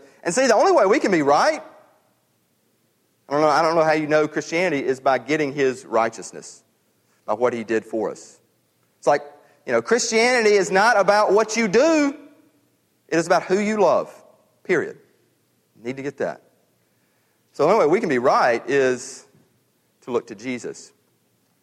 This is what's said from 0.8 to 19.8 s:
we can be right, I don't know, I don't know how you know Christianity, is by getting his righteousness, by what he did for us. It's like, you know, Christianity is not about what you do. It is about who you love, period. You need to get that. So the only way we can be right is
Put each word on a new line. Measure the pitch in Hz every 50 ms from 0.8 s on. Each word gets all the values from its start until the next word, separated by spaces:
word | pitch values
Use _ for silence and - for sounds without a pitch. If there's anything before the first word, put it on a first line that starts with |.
| 214
we | 185 220 311
can | - 233
be | 190 165 147
right, | 135 143 160 214 294 320 294 - - - - _ _ _ _ _ _ _ _ _ _ _ _ _ _ _ _ _ _ _ _ _ _ _ _ _ _ _ _ _ -
I | 135
don't | 147
know, | 156 156
I | 147 147 165
don't | 160 165
know | 170 156
how | 160 151
you | 156 156
know | 147 156 151 151 147
Christianity, | - 165 147 - 170 165 180 185 147 139 -
is | - 131 127
by | - 139 131 127
getting | 120 120 151 156 151 139 127
his | 143 139 131 127 123 - 78
righteousness, | 104 113 113 117 117 - 90 - - 78 73 - - - _ _ _ _ _ _ _ _ _ _ _ _ _
by | - 107
what | 107 123 123 120
he | 117 113
did | 101 113 110 101
for | - - 113 104 85
us. | 65 - - - - _ _ _ _ _ _ _ _ _ _ _ _ _
It's | - 160
like, | 147 147 - - - - _ _ _ _ _
you | - 127
know, | 117
Christianity | 113 - 220 247 233 - 220 220 226 247 254 247 220 214 208
is | 202 185 160
not | 180 190 202 233 247 202
about | 196 190 202 208 214 - 185
what | 214 220 214 - 226
you | 233 208
do. | 170 220 277 330 330 311 294 277 - - - - - _ _ _ _ _ _ _ _ _ _ _ _ _ _ _
It | 151 165
is | 170
about | 175 185 170
who | - - 185 202
you | 208 208 220 214
love, | 196 160 131 98 78 - - - - _ _ _ _ _ _ _ _
period. | - 185 151 101 71 64 - _ _ _ _ _ _ _ _ _ _ _ _ _ _ _ _
You | 104
need | 120 131 135
to | 131
get | 143 135 -
that. | 123 85 67 - _ _ _ _ _ _ _ _ _ _ _ _ _ _ _ _ _ _ _ _ _ _ _
So | - 143
the | 160 202
only | 226 175 143
way |
we | 165 220
can | 240 180
be | 139 123
right | 117 139 180 240 196 131 117 117 - -
is | 135 139 135 131 127 120 - - - - - _ _ _ _ _ _ _ _ _ _ _